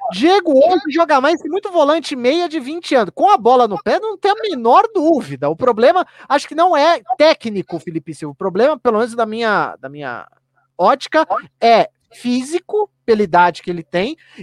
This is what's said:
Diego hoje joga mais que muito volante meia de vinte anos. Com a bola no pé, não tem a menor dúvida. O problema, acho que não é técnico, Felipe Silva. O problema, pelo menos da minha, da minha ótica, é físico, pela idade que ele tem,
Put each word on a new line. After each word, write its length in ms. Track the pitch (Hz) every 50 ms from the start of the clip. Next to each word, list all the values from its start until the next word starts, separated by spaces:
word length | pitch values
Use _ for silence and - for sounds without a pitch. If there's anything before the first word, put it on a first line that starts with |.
| - -
Diego 400 | 180 185 233 330 381 403 359 339
hoje 340 | 285 262 285 330 370 339 - 311
joga 320 | 262 330 339 302 302 269
mais 180 | 254 294 349 -
que 100 | - 311
muito 220 | 302 392 - 415
volante 440 | 359 339 294 277 302 330 262 - 294
meia 340 | 254 240 247 294 339 349 339
de 100 | 302 320
vinte 360 | 240 254 311 349 339 - 302
anos. 180 | 254 214 170 -
Com 160 | - 294 381
a 80 | 415 320
bola 300 | 202 233 254 254 240 220
no 120 | 202 160 -
pé, 160 | 208 262 359
não 180 | 415 440 415 -
tem 140 | - 403
a 40 | 415 440
menor 440 | 440 427 339 262 226 226 262 359 415 440
dúvida. 580 | 453 381 294 320 339 262 - 139 143 127 143 143
O 60 | 160
problema, 480 | 160 254 247 233 202 226 277 349 370 349 _ _ - - -
acho 200 | 262 285 - -
que 80 | 294
não 200 | 302 339 370 349
é 240 | 294 277 330 339 269 202 349 762
técnico, 640 | - 294 311 302 - - 233 208 196 165 - - 160
Felipe 360 | - - 165 160 - - 156
Silva. 160 | - - 147
O 40 | 143
problema, 400 | - 190 190 170 196 233 285 311
pelo 220 | 269 - 247 220 208
menos 160 | 233 240 226
da 140 | 233 226 214
minha, 480 | 214 226 233 220 208 180 151 123 82 -
da 80 | - 135
minha 400 | 143 147 147 131 120 110 80 _ _ _ _ _ _ _ _ _ _
ótica, 520 | - 175 202 269 269 - - - 311 311 - - 339 - - _ -
é 300 | - 233 233 208 165 - _ _ _ _ _
físico, 800 | - - 247 247 254 254 277 320 359 - - - 415 415 - _ _ -
pela 180 | - 226 214 208
idade 380 | 175 151 175 175 175 - - -
que 60 | -
ele 120 | 175 170 160
tem, 340 | _ - 175 190 254 320 - _ _ _ -